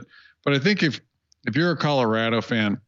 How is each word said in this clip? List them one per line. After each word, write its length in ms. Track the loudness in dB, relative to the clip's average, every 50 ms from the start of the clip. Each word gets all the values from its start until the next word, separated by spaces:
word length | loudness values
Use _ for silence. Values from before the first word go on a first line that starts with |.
| -6 _ -20 -20 -20 -20 _ _ _
but 120 | 0 0
I 40 | 2
think 240 | 2 2 2 2 0
if, 180 | -2 -2 -4 _ _ _ _ _ _ _ _ _
if 80 | -4 -2
you're 160 | 0 0 0
a 60 | 0
Colorado 640 | 0 0 0 2 2 2 2 2 0 0 0 0 -2
fan, 400 | -2 -2 -2 0 0 0 -2 -4 _